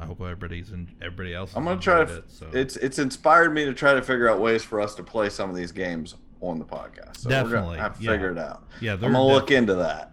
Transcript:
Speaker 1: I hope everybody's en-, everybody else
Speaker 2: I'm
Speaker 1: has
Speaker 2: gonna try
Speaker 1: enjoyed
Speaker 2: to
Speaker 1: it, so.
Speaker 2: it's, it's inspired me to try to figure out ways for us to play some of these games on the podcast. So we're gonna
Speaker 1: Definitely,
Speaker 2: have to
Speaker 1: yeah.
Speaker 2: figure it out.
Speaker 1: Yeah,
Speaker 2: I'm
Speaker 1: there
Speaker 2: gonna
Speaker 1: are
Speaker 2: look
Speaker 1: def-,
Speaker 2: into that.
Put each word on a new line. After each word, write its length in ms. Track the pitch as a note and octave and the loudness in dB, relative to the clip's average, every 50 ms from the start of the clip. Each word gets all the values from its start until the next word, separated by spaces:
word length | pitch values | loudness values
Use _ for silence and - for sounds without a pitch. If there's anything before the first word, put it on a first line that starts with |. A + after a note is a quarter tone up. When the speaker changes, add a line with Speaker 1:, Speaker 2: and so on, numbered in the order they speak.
Speaker 1:
I 40 | E2 | -12
hope 140 | D#2 F2 - | -12 -12 -10
everybody's 520 | F#2 F2+ F2+ - G2+ F2 F2 F2 F2 G2+ G#2+ | -10 -10 -10 -10 -10 -10 -10 -10 -12 -12 -12
en-, 220 | F2 F2 E2 - - E2+ | -12 -12 -12 -14 -12 -12
everybody 320 | F2 F2 F2+ F#2 F2+ E2+ | -12 -10 -10 -10 -8 -8
else 200 | F2 F#2+ F#2 - | -8 -10 -8 -6
Speaker 2:
I'm 80 | A2 D3 | -4 -4
Speaker 1:
has 80 | F3 F#3 | -2 -4
Speaker 2:
gonna 80 | F#3 F3 | -2 2
try 180 | F#3+ F3 E3+ D#3+ | 4 4 4 4
Speaker 1:
enjoyed 60 | - E2+ E2 | 2 -2 -8
Speaker 2:
to 40 | - | -14
Speaker 1:
it, 80 | - | -16
so. 160 | - - - - - | -20 -20 -12 -4 -2
Speaker 2:
it's, 200 | C3 C3+ C3+ - | -2 -2 -2 -2
it's 240 | - - C#3 C#3 - | -4 -4 -4 -2 -2
inspired 520 | D3 B2+ - - - D#3 D#3 E3+ E3+ E3 D3+ | -2 -2 -4 0 4 6 6 8 6 6 2
me 120 | D3+ D3 | 0 -2
to 100 | C#3 B2+ | -2 -2
try 200 | - D#3 C#3+ C#3 | 2 4 4 4
to 80 | C3 A#2+ | 4 2
figure 260 | B2 C3 A#2+ A#2+ A#2 | 0 0 2 4 4
out 100 | G#2+ F#2+ | 4 4
ways 240 | G#2+ A2+ A2+ A2 - | 4 2 2 2 0
for 180 | - A2+ G#2 | -2 -4 -4
us 140 | G#2 G2+ - | -4 -4 -6
to 80 | - F2 | -10 -14
play 260 | - - A2+ G#2+ G2+ | -6 -4 -2 -2 -2
some 220 | - - G#2 F#2+ | -2 -4 -6 -6
of 60 | F2+ | -6
these 160 | F2+ F2+ E2+ F2 | -6 -8 -8 -8
games 420 | F#2+ F#2 F2+ E2+ E2 D#2 - - - - - - - | -6 -6 -6 -6 -6 -8 -10 -14 -18 -20 -20 -16 -10
on 200 | F2+ F2+ E2+ D#2+ | -8 -8 -6 -8
the 40 | D2 | -8
podcast. 520 | - - - - - - - - - - | -10 -12 -12 -14 -14 -18 -20 -20 -20 -16
So 140 | - - A#2+ | -8 -2 0
we're 40 | C3 | 0
gonna 80 | C3+ B2+ A2+ | 0 2 0
Speaker 1:
Definitely, 280 | A#2 A2 F#2+ E2+ E2+ E2 | 0 -2 -2 -4 -4 -4
Speaker 2:
have 200 | G#2+ G#2 - - | -6 -6 -6 -4
to 60 | G#2+ | -2
Speaker 1:
yeah. 60 | A2+ A2 | 0 0
Speaker 2:
figure 180 | G2+ F#2+ F#2 | 0 0 -2
it 80 | F2 E2+ | -4 -6
out. 240 | D#2+ C#2+ D2 - - - - - | -8 -10 -12 -14 -18 -20 -12 -8
Speaker 1:
Yeah, 120 | - A2 G2+ | -4 -4 -2
Speaker 2:
I'm 80 | F#2 | -2
Speaker 1:
there 100 | F2+ - | 0 2
Speaker 2:
gonna 140 | A#2 B2+ C3 | 4 6 6
Speaker 1:
are 100 | C3+ C#3 | 6 6
Speaker 2:
look 140 | C3+ C3+ C3+ | 6 6 4
Speaker 1:
def-, 100 | C#3+ C3 | 4 4
Speaker 2:
into 160 | A#2+ G#2 F#2+ | 4 4 2
that. 360 | F2+ F2 D#2+ D2+ D#2 D#2 - | 2 0 -2 -4 -6 -10 -14